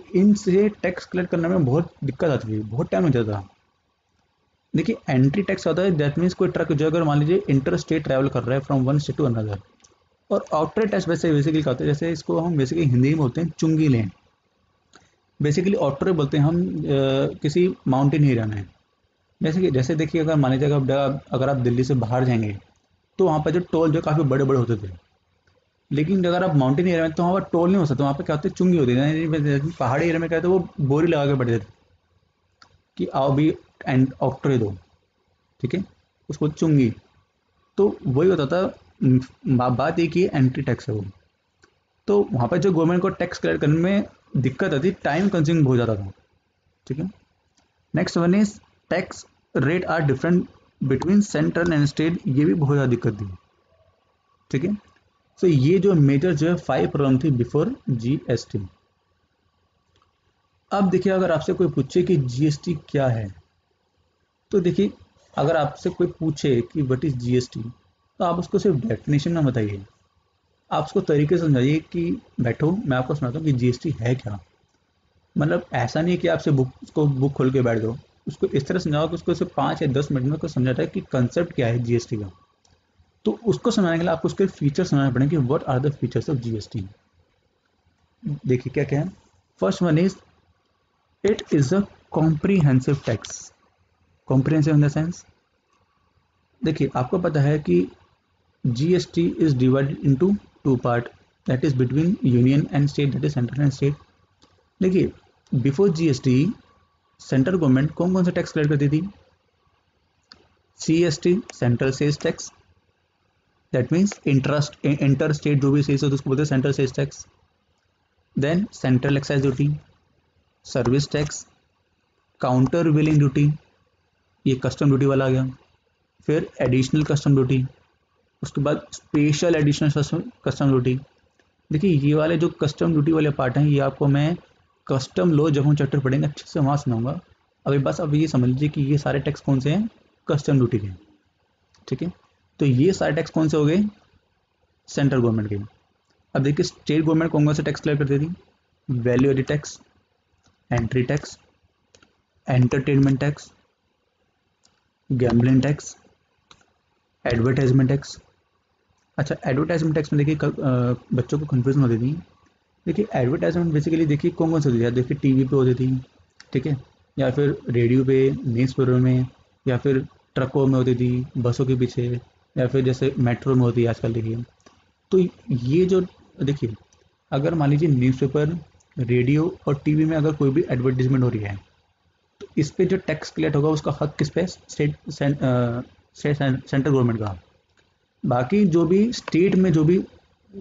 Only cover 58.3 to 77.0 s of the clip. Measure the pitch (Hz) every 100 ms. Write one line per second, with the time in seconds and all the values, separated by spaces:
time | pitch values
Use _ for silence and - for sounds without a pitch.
58.3 | 117 - 104 92 - _ _ _ _ _
59.3 | _ _ _ _ _ _ _ _ _ _
60.3 | _ _ _ _ 196 190 180 196 190 180
61.3 | 156 - 180 170 147 131 180 180 165 127
62.3 | 123 151 147 180 156 - 143 131 113 101
63.3 | - _ _ _ _ _ _ _ _ _
64.3 | _ _ 202 175 170 208 - - _ _
65.3 | - 143 165 147 - 180 180 175 - 160
66.3 | 151 147 120 117 156 131 127 160 123 120
67.3 | 123 123 - 117 - _ _ _ - 180
68.3 | 175 175 196 208 143 117 107 - 143 170
69.3 | 170 139 123 104 98 98 _ _ _ _
70.3 | _ _ _ - 156 151 202 185 147 151
71.3 | 175 160 131 131 156 - 175 170 - -
72.3 | - 117 113 151 196 151 127 127 147 120
73.3 | 147 156 123 123 123 170 113 120 127 110
74.3 | 98 - _ _ _ _ _ _ _ _
75.3 | - 151 175 - 131 120 156 170 175 175
76.3 | 160 165 135 131 - - 156